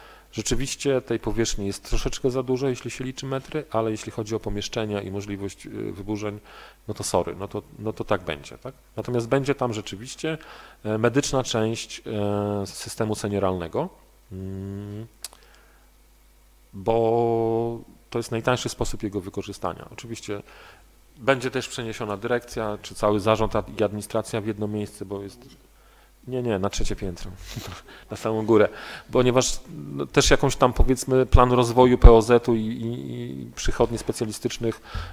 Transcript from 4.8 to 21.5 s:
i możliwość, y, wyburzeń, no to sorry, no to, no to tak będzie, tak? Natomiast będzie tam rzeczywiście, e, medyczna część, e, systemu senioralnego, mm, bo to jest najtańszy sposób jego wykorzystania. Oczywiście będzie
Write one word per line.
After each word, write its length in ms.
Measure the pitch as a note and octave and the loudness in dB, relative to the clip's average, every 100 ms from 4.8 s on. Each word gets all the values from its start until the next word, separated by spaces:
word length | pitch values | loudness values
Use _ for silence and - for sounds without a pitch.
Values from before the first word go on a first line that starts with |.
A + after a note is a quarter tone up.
| G#2+ G#2 | -4 -4
i 100 | G2+ | -4
możliwość, 540 | G2 G2+ G2+ G2 - - | -8 -6 -8 -8 -10 -14
y, 260 | G#2+ G#2+ | -8 -8
wyburzeń, 480 | F#2+ G2+ G#2+ G#2 G#2 - - - - - | -8 -6 -6 -6 -8 -14 -20 -20 -20 -12
no 60 | |
to 100 | G#2+ | -8
sorry, 320 | - G2 - - | 0 0 0 -6
no 80 | G2+ | -8
to, 140 | G#2+ - - | -10 -12 -10
no 140 | G#2+ | -8
to 100 | G#2+ | -8
tak 200 | A2+ G2+ | -2 -2
będzie, 340 | E2+ D2+ C#2+ B1+ | -2 -8 -8 -16
tak? 160 | - - _ - | -16 -18 _ -12
Natomiast 320 | A2+ B2 A#2 | -4 -2 0
będzie 280 | C3+ C3+ C3+ | 0 0 -2
tam 180 | B2+ | -2
rzeczywiście, 640 | G#2+ G#2 F#2+ B2+ - D#3 D#3 - - - - | -4 -8 -12 -14 -8 -6 -6 -10 -20 -20 -12
e, 140 | G#2+ A2 | -4 2
medyczna 460 | A#2 B2 - C3+ | 2 2 2 0
część, 580 | B2 A#2 A2 A#2 - - - G#2+ G2+ G#2 G#2 G#2 | 0 0 0 -2 -8 -12 -8 -2 0 0 0 -2
e, 40 | G2 | -4
systemu 480 | - - - A2 G#2 | -8 -14 -4 -4 -2
senioralnego, 760 | G#2 G2+ F#2+ F#2 E2 F#2+ F3+ - _ _ _ | -2 0 0 0 -4 -4 -6 -8 _ _ _
mm, 760 | F#2+ F#2+ F#2+ G2 G2 G#2 G#2 A2+ _ - - - - - _ _ _ _ _ _ _ _ _ _ | -12 -10 -8 -8 -10 -10 -12 -14 _ -20 -20 -20 -20 -20 _ _ _ _ _ _ _ _ _ _
bo 1080 | G2 F#2+ A2+ A2+ A#2 A#2 A2+ A2+ A2+ A#2 A#2 - - _ | -6 0 2 4 4 2 2 2 0 -2 -6 -12 -20 _
to 100 | A#2+ | -6
jest 120 | A2+ | -4
najtańszy 380 | A2+ A2+ B2 A#2+ | -4 0 0 -2
sposób 340 | - A#2+ - | -4 -4 -2
jego 180 | G#2+ G2+ | -4 -4
wykorzystania. 640 | F#2 G2+ G2 G2 F#2 F2 - | -6 -10 -10 -6 -6 -8 -14
Oczywiście 500 | A#2 A#2 A2+ - G2+ - - - - _ _ _ - | -16 -14 -12 -10 -12 -12 -20 -20 -20 _ _ _ -6
będzie 340 | A#2+ C3+ B2 | 0 2 2